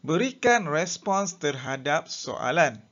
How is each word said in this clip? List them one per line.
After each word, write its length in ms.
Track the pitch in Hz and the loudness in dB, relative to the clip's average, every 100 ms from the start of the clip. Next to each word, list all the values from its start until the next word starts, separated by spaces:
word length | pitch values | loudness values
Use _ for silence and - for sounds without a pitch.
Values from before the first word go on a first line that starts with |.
berikan 640 | 139 165 262 254 240 240 | 0 0 0 0 4 4
respons 720 | 170 151 180 - - 196 202 - | 2 0 0 -4 -2 0 -2 -2
terhadap 720 | 147 131 127 135 131 151 170 | -4 -4 -6 -6 0 -2 -2
soalan. 720 | - - 110 120 156 151 113 - | -12 -8 -4 0 2 2 0 -18